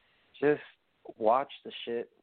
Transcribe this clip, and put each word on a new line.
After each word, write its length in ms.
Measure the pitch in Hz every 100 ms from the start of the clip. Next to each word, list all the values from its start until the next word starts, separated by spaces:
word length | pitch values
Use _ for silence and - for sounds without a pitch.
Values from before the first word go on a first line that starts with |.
| _ _ _ -
just 220 | 143 143 - _ _ _ - -
watch 340 | 107 127 143 - 113
the 60 | - -
shit. 260 | 117 113 _